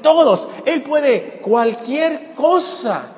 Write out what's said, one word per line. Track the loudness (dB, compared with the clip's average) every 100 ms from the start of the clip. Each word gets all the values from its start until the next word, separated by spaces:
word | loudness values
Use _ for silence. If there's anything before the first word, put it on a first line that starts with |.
todos. | 2 6 4 2 -2 -8 -4
Él | -2
puede | 0 0 2 0 -2 -8
cualquier | -2 0 0 -2 -6 -2 -2 -4 -12
cosa. | -2 2 2 0 -6 -4 -4 -8